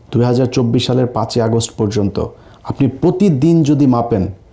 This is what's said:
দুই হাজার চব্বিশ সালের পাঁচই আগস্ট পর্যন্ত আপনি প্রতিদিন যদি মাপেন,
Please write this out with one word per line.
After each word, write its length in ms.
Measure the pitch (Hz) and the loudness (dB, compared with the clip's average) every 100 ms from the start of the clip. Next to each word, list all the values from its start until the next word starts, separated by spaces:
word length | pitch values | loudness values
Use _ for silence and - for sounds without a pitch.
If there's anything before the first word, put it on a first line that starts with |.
| - | -6
দুই 140 | 110 120 | -2 0
হাজার 200 | 123 123 | 2 0
চব্বিশ 400 | 139 117 120 - | 0 0 0 0
সালের 220 | 127 120 | 0 -2
পাঁচই 340 | 110 110 120 | -2 -4 -2
আগস্ট 300 | 113 113 - - | 0 0 -4 -4
পর্যন্ত 480 | 107 104 101 101 - - - - | -2 0 -2 -4 -8 -10 -20 -20
আপনি 240 | - - 135 | -12 -2 -2
প্রতিদিন 760 | - 175 180 202 135 160 165 | 0 -2 2 2 2 2 2
যদি 220 | 147 143 143 | 2 2 2
মাপেন, 420 | 120 117 104 92 - - | 2 0 -2 -2 -6 -20